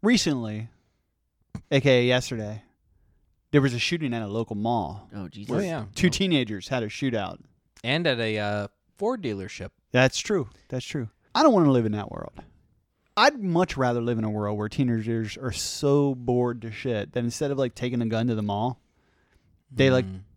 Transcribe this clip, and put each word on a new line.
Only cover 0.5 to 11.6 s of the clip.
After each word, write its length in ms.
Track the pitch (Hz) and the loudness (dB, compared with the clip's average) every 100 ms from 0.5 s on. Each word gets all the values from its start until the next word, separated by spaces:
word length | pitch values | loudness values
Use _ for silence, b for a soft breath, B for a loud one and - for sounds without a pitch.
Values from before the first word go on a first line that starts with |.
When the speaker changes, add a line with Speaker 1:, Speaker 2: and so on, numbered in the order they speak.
| 107 113 _ _ _ _ _ _ _ _ - - | -8 -10 _ _ _ _ _ _ _ _ -18 0
Speaker 1:
A 100 | 139 | 2
K 200 | 139 127 | 6 4
A 60 | 123 | 4
yesterday, 560 | 123 127 117 104 110 _ _ _ _ _ _ _ _ _ | 2 0 -6 -8 -10 _ _ _ _ _ _ _ _ _
there 100 | 147 | 4
was 140 | 135 | 4
a 40 | 120 | 0
shooting 340 | - 170 151 | -2 -2 -2
at 80 | 117 | -4
a 40 | 107 | -4
local 260 | 107 117 104 | -4 -4 -4
mall 520 | 110 117 82 104 - | -2 0 -2 -8 -12
Speaker 2:
Oh, 140 | 101 92 | -12 -12
Jesus. 260 | - 104 | -12 -4
Speaker 3:
Oh, 40 | 123 | -2
yeah. 280 | 196 160 104 | -2 -4 -8
Speaker 1:
two 160 | - 180 | 2 2
teenagers 580 | - 196 156 117 104 - | 4 2 2 0 -6 -4
had 140 | 127 | -4
a 60 | 110 | -4
shootout. 500 | - 135 117 95 90 - _ _ _ | -4 -2 -2 -4 -10 -20 _ _ _
Speaker 3:
And 220 | 117 147 170 | -4 0 0
at 120 | 123 | 0
a, 180 | 113 107 | 0 -2
uh, 300 | 104 104 101 _ _ _ | -2 -2 -4 _ _ _
Ford 260 | 214 254 | -4 -4
dealership. 480 | 156 98 95 - 92 _ _ | -4 -6 -8 -10 -14 _ _
Speaker 1:
That's 260 | 127 131 - | 2 4 2
true. 300 | - 202 127 - _ | -2 -2 -2 -12 _
That's 160 | 127 - | -10 -6
true. 220 | 156 113 _ _ | -8 -8 _ _
I 80 | - | 4
don't 100 | 302 | 6
wanna 180 | 214 | 6